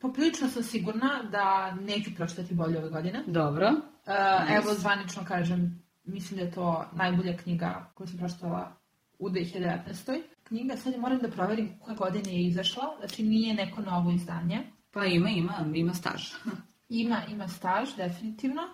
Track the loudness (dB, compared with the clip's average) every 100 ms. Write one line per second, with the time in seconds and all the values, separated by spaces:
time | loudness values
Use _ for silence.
0 | -4 2 2 2 -2 0 -2 -2 0 2
1 | 2 0 -2 2 4 4 2 -4 -2 -2
2 | -2 -4 -4 -4 -2 0 2 0 -2 -4
3 | -2 -4 0 2 2 4 4 4 0 _
4 | -2 2 4 4 6 4 4 0 2 0
5 | -2 -8 -4 0 2 2 0 -2 _ _
6 | -10 -10 -8 -6 -4 -2 0 0 -2 -2
7 | 2 2 2 -4 -2 0 0 -4 -12 -14
8 | -12 -6 -6 -4 -4 -4 -6 -14 _ _
9 | _ _ -2 -2 -2 -2 -2 -2 -6 -10
10 | -4 -6 -6 _ -8 -4 -4 -2 -4 -2
11 | 0 2 0 0 0 2 -2 -6 -12 -2
12 | 0 0 0 2 4 4 0 -2 -6 -6
13 | -10 0 4 4 4 0 -2 -4 0 2
14 | 4 2 0 -2 -2 -2 -4 _ _ -2
15 | 4 4 4 2 0 0 -2 2 0 0
16 | -4 -6 -8 -8 -8 -10 -14 _ _ -2
17 | 0 0 -2 -8 -8 -4 0 0 0 -4
18 | -4 -4 -8 -4 -4 -2 -6